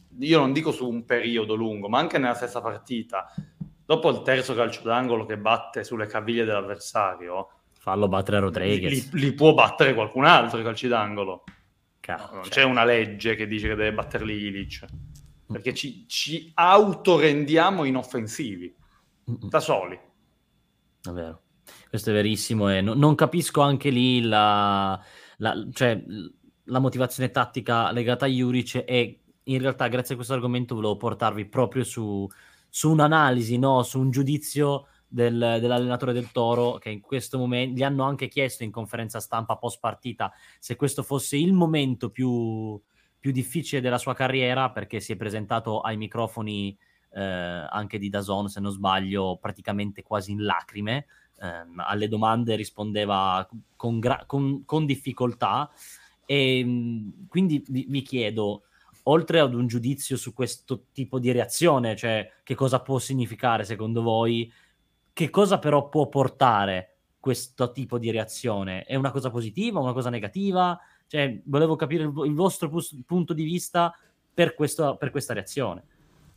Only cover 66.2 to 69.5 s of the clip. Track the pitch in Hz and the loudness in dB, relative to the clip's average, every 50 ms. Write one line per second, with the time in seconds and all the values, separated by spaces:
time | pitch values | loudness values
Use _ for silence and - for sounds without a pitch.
66.2 | 131 123 - - 135 123 110 101 101 98 92 92 - - _ _ _ _ _ _ | 2 2 2 4 4 6 6 6 4 2 0 -2 -4 -8 _ _ _ _ _ _
67.2 | - 135 120 - - - _ - 123 123 - 139 120 - 123 120 113 113 110 113 | -2 -2 -2 -2 -4 -8 _ -4 -4 -4 -4 -6 -6 -6 -4 -4 -2 -2 -2 -2
68.2 | 104 - - - - 117 104 98 95 95 92 95 - - 131 135 139 135 131 139 | -4 -6 -8 -6 -4 -4 -2 -2 -4 -6 -8 -8 -8 -4 -2 -2 -2 -2 -2 -4
69.2 | 127 127 110 123 113 110 | -4 -4 -4 -6 -6 -6